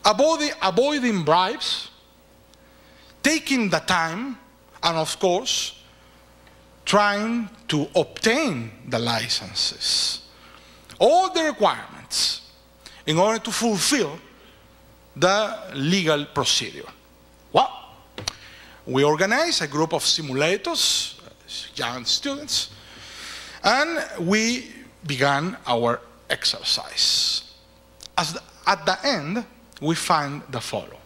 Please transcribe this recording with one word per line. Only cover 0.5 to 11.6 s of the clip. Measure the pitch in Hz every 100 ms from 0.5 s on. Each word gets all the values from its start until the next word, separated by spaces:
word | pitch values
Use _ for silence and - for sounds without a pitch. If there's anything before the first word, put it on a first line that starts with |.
| -
avoiding | 190 180 277 302 247 202
bribes, | 147 170 185 277 - - - - _ _ _ - - - - - - - - -
taking | 285 311 - 269 208
the | 165
time, | - 185 165 175 269 240 - _ - -
and | 170 165
of | 156 -
course, | 190 180 262 - - - - - - - - - - - - - -
trying | 202 208 202 220 240 208 - -
to | 151 143 185
obtain | 147 - 220 254 302 135 113 98 -
the | 120
licenses, | 117 113 117 - 90 92 - - - - - - - - - - - - - -
all | 214 339 381
the | 359
requirements, | 320 269